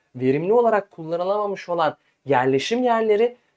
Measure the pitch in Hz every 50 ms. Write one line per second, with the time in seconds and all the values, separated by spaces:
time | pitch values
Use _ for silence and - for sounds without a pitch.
0 | _ _ - 123 127 131 135 151 165 190 220 247 240 226 214 202 196 - _ -
1 | 160 160 170 170 180 190 202 208 208 202 190 - - 180 175 170 160 180 - _
2 | _ _ _ _ - 135 139 123 127 135 135 135 135 - 226 247 254 240 226 226
3 | 226 220 208 202 233 240 233 _ _ _ _